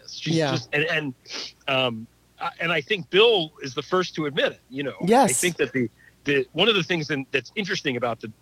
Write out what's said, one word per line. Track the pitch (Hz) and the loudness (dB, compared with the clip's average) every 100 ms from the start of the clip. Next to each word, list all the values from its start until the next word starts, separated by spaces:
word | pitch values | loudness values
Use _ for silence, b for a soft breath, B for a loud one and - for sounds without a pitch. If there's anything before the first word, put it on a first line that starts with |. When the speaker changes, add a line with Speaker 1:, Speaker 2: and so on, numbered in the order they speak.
| - | -18
Speaker 1:
is. | - | -8
She's | - 160 | -2 2
Speaker 2:
Yeah. | 147 | 2
Speaker 1:
just, | 131 - | 0 -2
and, | 147 | -2
and, | 156 160 147 123 - B B B - | 0 -2 -4 -8 -12 B B B -2
um, | 131 127 113 117 _ _ - | 0 0 -2 -10 _ _ -8
I, | 165 - | -8 -4
and | 170 | -2
I | 165 | -2
think | - 208 - | 0 -4 0
Bill | 180 233 208 156 - | 4 6 4 0 -6
is | 139 | -10
the | 139 | -8
first | 143 185 180 - | -2 0 0 -4
to | 147 | -4
admit | 151 277 | 0 -2
it, | - - | -2 -12
you | 131 | -8
know. | 139 - | -8 -2
Speaker 2:
Yes. | 175 240 214 | 4 6 6
Speaker 1:
I | |
think | - 180 165 | 4 0 0
that | 139 | 0
the, | 135 117 - b b | 0 -2 -4 b b
the, | - 143 127 | 0 0 0
one | 156 214 | 0 2
of | 202 | 2
the | |
things | 160 175 139 | 0 -2 -2
in, | 143 135 | -4 -2
that's | 135 120 - | -4 -4 -6
interesting | 185 190 151 120 | -6 -4 -4 -2
about | 120 113 | -2 -4
the, | 110 - | -10 -14